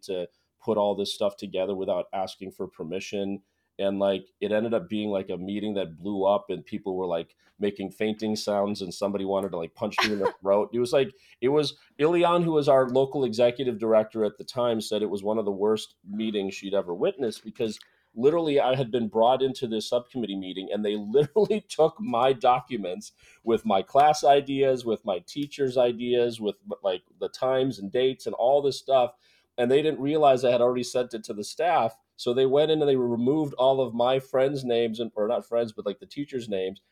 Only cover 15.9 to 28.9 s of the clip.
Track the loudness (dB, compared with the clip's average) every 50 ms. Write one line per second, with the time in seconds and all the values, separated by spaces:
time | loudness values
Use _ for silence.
15.9 | _ _ _ -12 -8 -6 -4 -4 -2 -2 -4 -4 -6 -8 -8 -4 -2 -2 -2 -2
16.9 | -4 -4 -2 -4 -2 -2 -4 -6 -6 -8 -12 -14 -8 -6 -4 -4 -6 -8 -14 _
17.9 | _ _ _ _ _ 0 2 2 4 2 2 2 2 2 2 2 2 0 0 -2
18.9 | -2 -2 -2 0 2 4 4 4 4 4 2 -2 -2 -4 -6 -4 -4 -4 -2 -2
19.9 | -2 -2 -2 -4 -6 -6 -6 -6 -6 -6 -8 -8 -8 -10 -8 -6 -4 -2 -2 -2
20.9 | -2 -4 -2 0 2 2 2 2 2 2 2 2 2 -2 -4 -4 0 2 2 2
21.9 | 2 -2 -6 -2 2 4 4 4 4 4 4 2 2 2 0 -4 -8 -6 -6 -6
22.9 | -8 -8 -10 -14 -20 _ _ -20 -20 _ -2 0 0 2 2 2 2 2 0 2
23.9 | 4 4 6 6 4 4 4 4 4 4 4 0 0 2 2 2 2 2 0 -2
24.9 | -4 -2 -2 -4 -4 -4 -6 -8 -8 -8 -8 -8 -4 -2 -2 0 2 2 2 2
25.9 | 2 -2 -2 0 2 2 2 0 0 -2 -4 -4 -4 _ _ -12 -10 -6 -2 -2
26.9 | -2 -4 -6 _ _ -8 -8 -8 -6 -4 -2 0 0 0 0 -2 -2 -6 -8 -6
27.9 | -2 0 0 0 0 -2 -6 -8 -4 0 2 2 4 4 2 0 -2 -4 -2 0